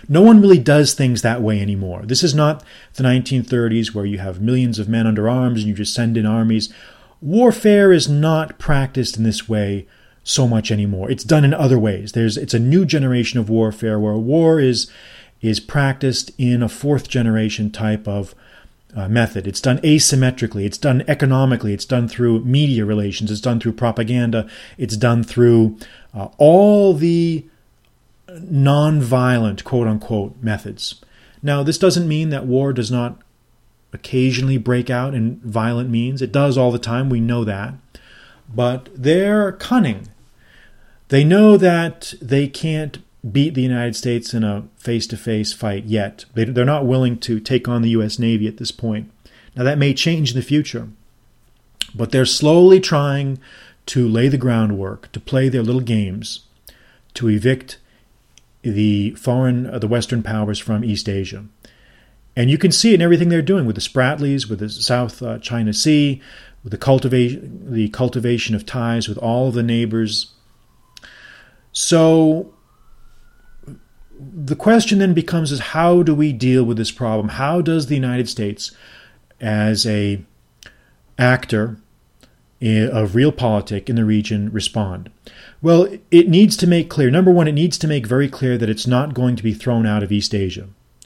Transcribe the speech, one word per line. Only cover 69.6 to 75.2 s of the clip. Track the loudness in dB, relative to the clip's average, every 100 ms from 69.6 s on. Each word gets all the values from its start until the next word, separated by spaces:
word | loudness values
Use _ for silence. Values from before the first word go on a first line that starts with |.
neighbors. | -2 -2 -2 -2 -2 -4 -10 _ _ _ _ _ _ -20 -20 -20 -20 -20 _ _ _
So | -8 0 4 4 4 2 0 -6 _ _ _ _ -20 -20 -20 -20 _ -20 -20 -20 -20 _ _ -20 -20
the | -18 -10 -8 -2
question | 2 2 2 2
then | 2
becomes | 0